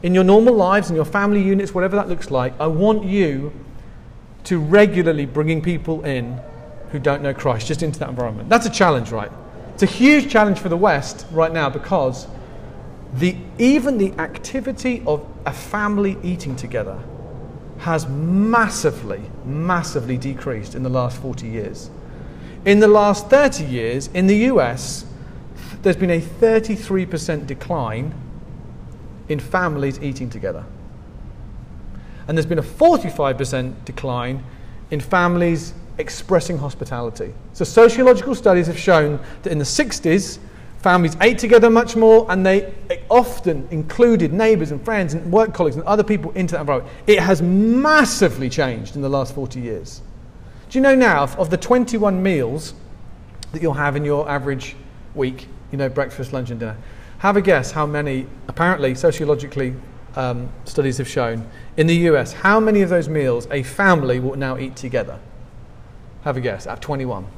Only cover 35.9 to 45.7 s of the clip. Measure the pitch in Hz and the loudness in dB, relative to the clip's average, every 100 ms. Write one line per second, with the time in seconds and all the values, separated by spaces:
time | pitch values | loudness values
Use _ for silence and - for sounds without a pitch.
35.9 | - 156 - - 185 156 165 139 - - | -8 -8 -8 0 0 0 -6 -6 -8 -8
36.9 | 120 117 - - - - - 180 226 233 | -6 -8 -8 -10 -10 -16 -6 2 8 8
37.9 | 226 254 220 269 247 214 180 165 170 - | 8 6 6 2 2 4 4 2 -2 4
38.9 | 165 151 143 - - - 156 135 - 269 | 4 4 -2 -8 -10 -4 -4 -2 0 -2
39.9 | - 165 185 - - - - - - 190 | 0 2 2 0 -12 -16 -18 -18 0 4
40.9 | 180 165 - 208 247 226 226 233 226 233 | 4 2 4 2 4 6 8 8 6 4
41.9 | 226 220 226 226 185 190 196 208 - - | 4 8 8 6 2 4 4 0 -10 -6
42.9 | 175 - 233 240 - 180 143 131 160 156 | -8 4 4 4 -2 -2 -2 -4 -4 -4
43.9 | - 240 220 160 175 220 208 151 143 - | 4 6 6 2 4 4 4 2 -4 -2
44.9 | 214 170 160 170 196 220 - 160 | -2 -2 -4 2 4 2 2 0